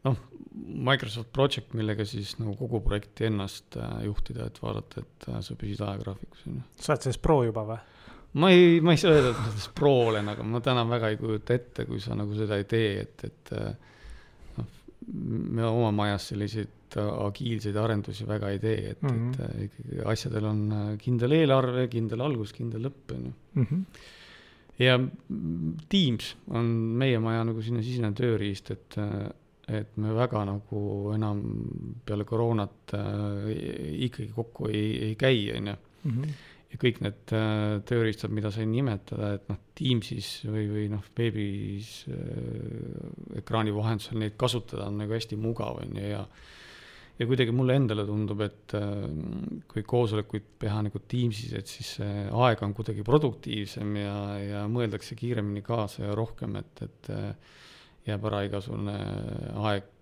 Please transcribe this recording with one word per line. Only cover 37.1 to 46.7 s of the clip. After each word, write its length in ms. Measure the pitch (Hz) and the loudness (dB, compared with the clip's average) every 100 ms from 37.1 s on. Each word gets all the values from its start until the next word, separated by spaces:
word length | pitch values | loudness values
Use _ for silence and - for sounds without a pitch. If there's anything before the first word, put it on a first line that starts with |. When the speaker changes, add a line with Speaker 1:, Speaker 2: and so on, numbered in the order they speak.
| 104 - | -6 -2
Speaker 1:
äh, 480 | 110 110 107 107 104 | 0 2 2 2 0
tööriistad, 480 | 101 120 113 104 104 | 0 2 2 0 -4
mida 200 | 107 104 | -2 -2
sain 200 | 104 110 | -2 0
nimetada, 640 | 113 135 101 - 113 104 | 2 0 -2 -4 -4 -2
et 140 | 101 - | -4 -6
noh, 80 | 101 - | -8 -8
Teamsis 720 | - 139 120 104 117 104 - | -4 2 2 0 -6 -8 -8
või, 220 | 113 107 104 | -4 -2 -2
või 220 | 107 104 | -2 -2
noh, 120 | 104 - - | -4 -6 -2
veebis, 880 | 117 107 101 101 104 101 113 - - | -2 0 -4 -4 -6 -6 -10 -14 -10
äh, 1300 | - - - 117 117 - - - - - - - - | -8 -6 -6 -6 -6 -8 -8 -8 -8 -10 -12 -10 -10
ekraani 320 | - 113 107 | -2 0 2
vahendusel 460 | 104 110 110 - 113 | 2 0 0 -2 -4
neid 180 | 107 107 | -4 0
kasutada 500 | 123 123 - - 101 | 0 0 -4 -8 -6
on 120 | 104 | -4
nagu 140 | 104 | -2
hästi 240 | 113 113 107 | -4 -4 -2
mugav, 440 | 113 117 107 - | -2 -2 -4 -4
on 160 | - 98 | -6 -4
ju, 80 | 101 | -4
ja, 160 | 104 101 - - - - | -4 -6 -12 -20 -20 -20